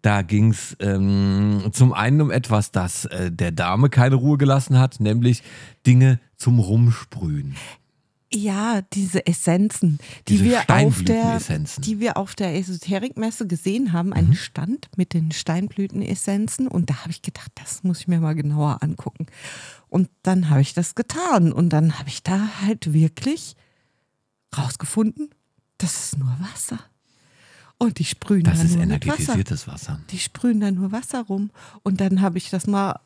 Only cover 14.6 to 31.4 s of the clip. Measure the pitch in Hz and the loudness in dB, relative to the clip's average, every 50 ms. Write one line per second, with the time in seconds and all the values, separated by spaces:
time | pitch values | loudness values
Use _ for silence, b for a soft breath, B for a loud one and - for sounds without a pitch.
14.6 | 156 175 254 - - _ - - 180 _ - 170 160 160 156 - - - 165 175 | -4 -4 -4 -6 -8 _ -4 -4 -4 _ 0 -2 -2 -2 -4 -4 -4 -2 -2 -2
15.6 | 196 214 - - 196 196 - 202 202 - 190 185 - - 196 202 214 226 - - | -2 -4 -4 -6 -6 -4 -4 -6 -4 -4 -6 -6 -4 -2 -2 -2 -2 -4 -4 -4
16.6 | 262 262 - 175 170 - 143 - - 170 165 - - - - - - - _ - | -4 -2 -2 -2 -2 -2 -4 -6 -4 -10 -10 -8 -10 -12 -12 -12 -20 -20 _ -18
17.6 | - - - - - 185 175 - - 180 175 165 165 156 156 160 143 147 147 151 | -14 -14 -14 -4 -2 -4 -4 -2 -2 -2 0 0 0 0 -2 -2 -2 -2 0 0
18.6 | 147 147 135 - - 151 156 - - - _ - 160 B B B B B B B | 0 0 0 -2 -4 -4 -4 -6 -10 -14 _ -10 -14 B B B B B B B
19.6 | B B B B B B - 180 185 - _ _ _ 185 190 185 180 151 147 139 | B B B B B B 0 0 0 0 _ _ _ 0 2 2 2 4 4 4
20.6 | 135 - - 175 175 - - - 240 _ - 311 359 359 285 202 170 160 - - | 2 2 0 -4 -4 -4 -4 -6 -6 _ -4 -4 -2 2 2 4 4 4 2 2
21.6 | 175 175 156 151 156 165 151 - 139 139 - - _ - 185 196 208 214 208 - | 0 2 2 2 2 2 0 -2 -8 -12 -12 -8 _ -2 -2 -2 -2 -4 -4 -4
22.6 | 196 202 220 208 - 160 147 160 160 156 160 - - 262 302 330 - - - _ | -2 -2 -2 -2 -4 0 2 4 4 2 0 -2 -4 -4 -4 -4 -8 -16 -20 _
23.6 | _ _ _ _ _ _ _ _ _ _ _ _ _ _ _ _ _ _ - - | _ _ _ _ _ _ _ _ _ _ _ _ _ _ _ _ _ _ -6 -4
24.6 | 143 127 - - - - - 214 220 220 - - 302 294 _ _ _ _ _ _ | -4 -4 -6 -8 -8 -4 0 0 0 0 -2 -6 -12 -12 _ _ _ _ _ _
25.6 | _ _ _ _ 196 175 - - - - - 151 135 127 123 135 180 202 - - | _ _ _ _ -6 -4 -4 -6 -6 -6 -6 -4 -2 -2 -4 -4 -6 -10 -8 -10
26.6 | - - 240 226 - _ _ _ b b b b b b b b b b b b | -10 -8 -10 -12 -14 _ _ _ b b b b b b b b b b b b
27.6 | b b b _ 247 226 - - 160 - - _ - - 208 190 165 170 - 160 | b b b _ -2 -2 0 -2 -4 -4 -4 _ -2 0 2 4 4 4 4 4
28.6 | 165 170 175 170 170 185 220 - - - 302 320 - - 240 202 98 - - 139 | 2 2 2 2 2 0 0 0 0 -2 -2 -2 0 0 0 -2 -2 -2 -4 -8
29.6 | - - - - - - 147 156 - - - 180 - - _ - - 247 233 214 | -8 -12 -16 -14 -10 -10 -10 -10 -10 -12 -8 -8 -8 -8 _ -2 -2 0 2 2
30.6 | 208 202 190 180 196 190 196 233 254 - - 254 233 - 196 196 | 0 0 0 -2 -2 -4 -4 -6 -8 -6 -8 -8 -6 -4 -4 -4